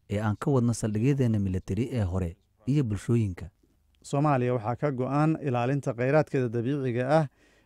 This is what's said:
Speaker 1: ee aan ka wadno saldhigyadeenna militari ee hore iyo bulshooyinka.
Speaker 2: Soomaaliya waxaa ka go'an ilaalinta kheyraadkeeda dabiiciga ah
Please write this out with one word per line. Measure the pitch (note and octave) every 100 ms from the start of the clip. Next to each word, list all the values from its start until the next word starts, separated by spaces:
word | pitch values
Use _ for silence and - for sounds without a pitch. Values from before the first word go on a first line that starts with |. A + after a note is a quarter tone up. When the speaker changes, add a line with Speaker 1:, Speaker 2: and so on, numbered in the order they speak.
| -
Speaker 1:
ee | G2+
aan | G#2+ G2+
ka | -
wadno | C3+ A#2+
saldhigyadeenna | A2+ A2 G#2+ B2+ C#3 B2 A2
militari | F#2+ F#2 - G2 C3+
ee | B2+
hore | F2+ F#2 F2 - _ _ G#2+
iyo | D3
bulshooyinka. | A#2+ G2+ - A#2+ G#2 F2 - - _ _ _ _
Speaker 2:
Soomaaliya | - C#3+ D3+ C3 B2
waxaa | B2 G#2+ B2
ka | D3
go'an | B2 B2+ C#3+ D#3 D#3
ilaalinta | D3 A#2+ B2 C#3+ C3+
kheyraadkeeda | A2+ B2+ D3+ C#3+ C#3 B2
dabiiciga | A#2 A#2 C#3+ C3 A#2 B2+ D#3
ah | D3 - _ _